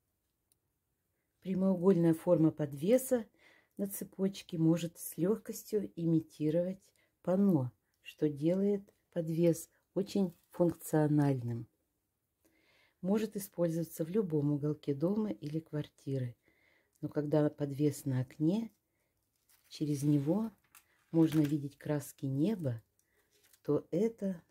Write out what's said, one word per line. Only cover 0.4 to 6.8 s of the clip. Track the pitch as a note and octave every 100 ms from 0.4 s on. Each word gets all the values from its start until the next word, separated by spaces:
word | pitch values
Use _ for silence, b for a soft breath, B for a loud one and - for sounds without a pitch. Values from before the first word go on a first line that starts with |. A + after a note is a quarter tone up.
| _ _ _ _ _ _ _ _ _ _
Прямоугольная | F3+ F#3 F#3+ F3 F#3 E3+ E3+
форма | D#3+ F3+ E3 D#3+
подвеса | D#3 D3 C#3 E3+ B3+ - B3 G#3 b b b b b
на | G3
цепочке | - G3 - F#3+ G3 - E3+
может | D#3+ E3 E3 -
с | - -
легкостью | F3+ G#3+ - A3 - G#3 E3
имитировать | - E3 D#3+ D#3 - D3+ E3+ F3+ F#3+